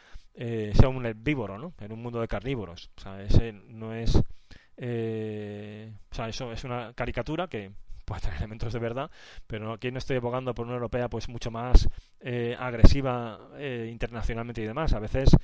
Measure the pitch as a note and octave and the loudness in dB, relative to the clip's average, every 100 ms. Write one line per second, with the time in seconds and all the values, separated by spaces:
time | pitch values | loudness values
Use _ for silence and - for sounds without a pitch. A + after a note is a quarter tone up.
0 | - - - - A#2 A2+ G#2+ G2+ C3+ C3 | -18 -18 -16 -10 -6 -4 6 10 10 8
1 | A#2+ A2 A#2 C#3+ G2 G2+ E3+ - G#2 A2+ | -4 -4 -2 -2 -4 -8 -12 -14 -12 -10
2 | A#2+ A#2 A2+ G#2 A#2+ B2+ F2 E2+ - - | -6 -4 -4 -4 -4 -6 -6 -12 -18 -16
3 | G2 F#2+ G#2 - A#2 G2+ G#2 A2 A2 A2+ | -14 -6 6 6 6 -2 -16 -14 -10 -4
4 | A2+ - - - - - - - B2 A#2 | 4 6 4 -2 -18 -20 -20 -10 -6 -4
5 | A2+ A2 G#2+ G#2+ G#2 G#2 G#2 G#2+ A2 G#2+ | -4 -4 -6 -8 -10 -12 -14 -16 -16 -18
6 | - - A2+ A2 B2 A2+ C3 B2 A2+ A#2+ | -12 -8 -6 -8 -8 -8 -6 -6 -6 -6
7 | A#2+ B2 C3 D#3+ F3+ A2 G2 G#2 - - | -6 -4 -4 -4 -6 -8 -10 -12 -12 -10
8 | - F2+ - - G#2+ A2+ A#2+ A#2 A#2 B2 | -8 -2 -2 -2 -6 -4 -4 -2 -2 -4
9 | D#3 - - - - G#2+ G#2+ A2+ B2+ B2+ | -8 -12 -18 -16 -10 -8 -6 -6 -6 -6
10 | - C3 A#2+ B2+ B2+ A#2 A#2 B2 A#2 B2 | -2 -2 -2 -2 -4 -6 -6 -6 -4 -2
11 | A#2+ A#2 - A#2 A#2 A2+ B2 A#2 - - | -4 -4 -6 -6 -6 -6 6 6 6 0
12 | - - C3 A#2+ A#2+ A#2+ B2+ A#2 - C#3 | -8 -14 -6 -4 -2 -4 -6 6 6 6
13 | C3+ B2 A#2 G2+ - C3+ C#3+ A#2+ A2+ A#2 | 2 -2 -4 -10 -16 -12 -8 -6 -8 -6
14 | - A2+ A#2 A#2 A#2+ A#2 A2 C3 D#3 - | -6 -4 -4 -4 -6 -6 -6 -4 -2 -2
15 | G#2+ C3 C3+ - | -2 4 10 10